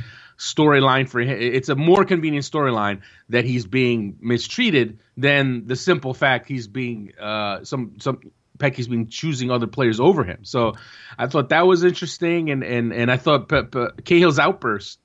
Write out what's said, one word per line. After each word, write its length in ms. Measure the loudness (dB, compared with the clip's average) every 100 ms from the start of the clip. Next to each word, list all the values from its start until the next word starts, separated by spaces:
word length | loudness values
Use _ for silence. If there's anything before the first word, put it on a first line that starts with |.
| -18 -20 -20 -14
storyline 680 | -6 2 4 6 4 2 0
for 120 | -2
him. 180 | -2 -2
It's 300 | -2 -2 -2
a 60 | 0
more 280 | 4 4
convenient 420 | 4 0 0 -4 -4
storyline 560 | -2 0 0 -2 -4 -10 -20 -4
that 160 | -2 0
he's 220 | -2 -2
being 500 | 0 0 0 -4 -8
mistreated 800 | -4 -4 -4 -2 2 2 0 -4 _ -4
than 520 | 0 2 0 -2 -6
the 80 | -4
simple 400 | 0 0 -2 -2
fact 320 | 0 0 -4
he's 200 | -10 -10
being, 440 | -8 -8 -8 -14 -12
uh, 420 | -8 -6 -6 -8
some, 360 | -8 -8 -8 -8
some, 320 | -6 -6 -10 _ _ -4
Petke's 300 | -2 -2 -4
been 220 | -4 -4
choosing 420 | -6 -6 -4 -2
other 160 | -2 -2
players 320 | 0 0 4
over 240 | 4 4
him. 220 | 0 -8 -6
So 280 | -2 -2 -4 -14 -20 -16 -8
I 120 | -4
thought 220 | -2 2
that 180 | 4 4
was 160 | 4
interesting. 680 | 2 0 -6 -4 -2 -2 -2
And, 140 | -4
and, 280 | -2 -2 -2
and 200 | 0 0
I 60 | 0
thought 320 | 2 0 2
Pe-, 140 | -2
Pe-, 380 | 0 -4 -4 -4
Cahill's 360 | 2 4 6 4
outburst 580 | 0 0 -4 -4 -8 -20